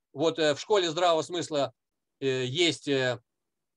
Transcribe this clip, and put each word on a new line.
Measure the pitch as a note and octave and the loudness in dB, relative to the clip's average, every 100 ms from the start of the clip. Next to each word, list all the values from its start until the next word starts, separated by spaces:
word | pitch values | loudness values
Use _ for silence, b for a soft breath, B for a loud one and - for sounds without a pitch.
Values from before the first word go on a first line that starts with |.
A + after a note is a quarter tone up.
| _ | _
вот, | C3+ D#3+ D#3+ | -2 -2 2
э, | D3+ | 0
в | C3+ | 0
школе | - G#3 F3 | 0 2 2
здравого | D#3 F3+ D#3+ | 0 2 2
смысла, | D#3 F3 D3 D3+ B2 - _ _ _ _ | 0 -6 -4 -2 -4 -6 _ _ _ _
э, | C3+ C3 | -4 -2
есть, | B2+ D3 E3+ C3 D3 | -2 0 0 0 -2
э, | C#3 B2+ A2+ - _ _ _ _ | 0 0 -4 -10 _ _ _ _